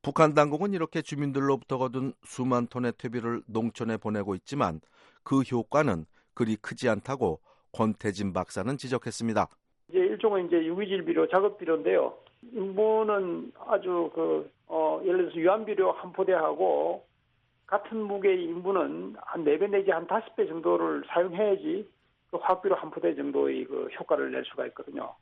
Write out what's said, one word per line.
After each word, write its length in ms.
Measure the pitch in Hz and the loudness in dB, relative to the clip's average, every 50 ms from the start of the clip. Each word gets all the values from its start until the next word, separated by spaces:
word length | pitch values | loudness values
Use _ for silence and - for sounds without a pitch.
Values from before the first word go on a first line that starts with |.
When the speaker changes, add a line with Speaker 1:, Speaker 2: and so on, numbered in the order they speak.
Speaker 1:
북한 320 | _ - 139 - 160 156 147 | _ -2 4 6 6 6 8
당국은 400 | 151 147 147 143 151 185 208 196 | 6 4 4 4 -2 0 0 0
이렇게 280 | 180 165 156 - 165 147 | -2 -2 -2 -2 -6 -4
주민들로부터 720 | - 151 143 147 143 135 139 135 139 139 127 - _ - 123 | -4 -4 -4 -2 -2 0 0 2 2 2 0 0 _ -2 -2
거둔 340 | 127 127 117 131 131 135 - _ _ | -2 -2 -2 -2 -4 -4 -6 _ _
수만 440 | - - - 127 127 127 123 120 117 | -16 -6 -4 0 2 2 2 2 0
톤의 240 | - 127 123 120 117 _ | -4 -4 -4 -4 -4 _
퇴비를 440 | - 127 113 123 110 117 120 110 - | -8 -6 -6 -4 -4 -2 -4 -4 -6
농촌에 500 | - 104 113 113 117 - - 123 113 113 | -4 -4 -2 -2 -2 -2 -4 -4 -2 -2
보내고 400 | 104 - 110 104 104 98 98 98 | -2 -2 -2 -2 -2 -2 -2 -2
있지만 440 | 90 _ - - 143 127 92 80 80 _ _ _ _ - - _ _ _ | -4 _ -6 0 2 2 2 0 -2 _ _ _ _ -20 -20 _ _ _
그 160 | - 135 135 | 2 2 2
효과는 640 | 131 - 127 120 113 _ - 143 156 139 98 82 80 - _ _ _ _ _ | 2 2 0 -2 -2 _ 2 2 4 4 2 0 -4 -10 _ _ _ _ _
그리 220 | - 127 110 110 | 0 0 0 0
크지 320 | 107 - - - 120 - 123 | -2 -2 -10 -10 -2 2 2
않다고 520 | 110 101 - - 135 135 120 95 80 - _ _ _ _ _ _ _ | 2 2 0 -6 -2 0 0 0 0 -2 _ _ _ _ _ _ _
권태진 600 | - 113 110 104 - - 110 98 92 101 98 87 | 0 0 0 0 0 -2 -4 -2 -2 -4 -2 -2
박사는 440 | 90 90 - - 101 95 113 143 | -2 -4 -4 -4 -6 -4 -4 -4
지적했습니다. 720 | 139 - 127 131 123 - 120 107 - 117 117 110 104 95 - _ _ _ _ _ _ _ _ | -6 -4 -4 -4 -2 -2 -4 -8 -4 -4 0 2 2 0 0 _ _ _ _ _ _ _ _
Speaker 2:
이제 100 | 170 185 | 0 2
일종의 480 | 180 196 214 202 - 220 202 190 180 | 2 2 0 2 0 2 2 2 0
이제 100 | 170 170 | 2 2
유기질 480 | 170 160 160 170 185 214 190 190 190 170 | 2 2 2 -2 -2 -2 -2 -2 -2 0
비료, 240 | 156 170 160 160 160 | 0 2 2 2 4
작업 300 | - 185 196 208 196 - | 4 4 2 2 -2 -2
비료인데요. 580 | 180 165 165 156 - 185 190 175 143 123 - - - - _ _ - 240 233 | -2 -2 0 0 2 2 2 2 2 0 -2 -10 -20 -20 _ _ -20 -12 -8
인분은 1000 | 233 190 196 190 190 214 220 220 220 220 214 208 202 190 180 170 165 165 - - - - | -6 -6 -4 0 2 2 4 4 2 2 2 0 0 0 -2 -4 -6 -8 -12 -14 -16 -4
아주 440 | - - 202 - 180 180 175 170 156 - | 0 0 0 0 0 0 0 0 -2 -2
그, 340 | 165 160 165 160 156 151 - _ _ _ _ | -2 0 0 0 0 -2 -6 _ _ _ _
어, 320 | 165 160 156 156 156 160 170 | -2 0 0 0 0 0 0
예를 140 | 190 175 185 | 0 2 2
들어서 180 | 180 160 - 170 | 2 0 -2 2
유한 260 | 160 180 196 220 220 | 4 4 4 4 0
비료 260 | 208 208 185 190 185 180 | -4 0 2 2 2 2
한 200 | - - 180 170 | 0 -6 -12 -4
포대하고 920 | - 185 185 185 170 160 156 151 151 185 185 156 143 151 165 175 - - _ _ _ _ _ _ _ _ _ _ _ _ | -2 2 2 2 2 2 0 0 2 2 2 2 2 2 0 -2 -4 -8 _ _ _ _ _ _ _ _ _ _ _ _
같은 340 | - 190 202 202 - 233 220 214 | -2 -2 -2 -2 -2 -6 -6 -4
무게의 420 | 208 202 202 190 202 190 185 175 | -4 -4 2 2 4 4 4 0
인분은 720 | 165 170 175 180 190 196 185 151 139 151 165 180 190 - - | -4 -6 -4 -2 0 0 0 0 -2 -4 -8 -10 -10 -12 -14
한 260 | - - - 170 165 | -12 -10 -8 -2 2
네 140 | 147 147 160 | 2 2 2
배 80 | 190 | 2
내지 240 | 208 202 196 190 190 | 2 2 2 2 2
한 160 | 175 165 170 | 0 0 0
다섯 300 | 170 185 220 226 - - | -2 -2 -2 -2 -4 -2
배 100 | - 214 | -2 -2
정도를 560 | 160 160 165 160 175 175 170 165 165 156 143 143 - | -2 -2 -2 0 2 2 2 2 0 -2 -4 -6 -2
사용해야지 800 | - 170 175 185 170 180 214 208 196 - 151 151 165 196 214 - _ _ _ _ _ _ _ _ | 0 2 2 2 2 0 2 2 2 0 0 -4 -4 -4 -6 -8 _ _ _ _ _ _ _ _
그 60 | - | -8
화학 260 | 170 - - 185 185 - | -4 0 0 0 2 2
비료 140 | 196 185 | 0 0
한 140 | - - 160 | 0 -2 -8
포대 240 | - 165 165 170 156 | -10 -2 -2 -2 -2
정도의 500 | 139 143 143 139 139 139 139 135 131 127 | 0 -4 -2 0 0 0 0 0 -4 -6
그 240 | 127 135 127 131 - - - | -6 -6 -6 -6 -6 -8 -12
효과를 320 | 175 - 160 139 139 135 | -2 -2 0 0 0 -2
낼 140 | 131 131 127 | -4 -6 -8
수가 220 | - - - 127 | -8 -8 -8 -8
있거든요. 480 | 123 - - - - 139 143 117 123 - _ | -8 -8 -14 -16 -12 -10 -10 -10 -10 -12 _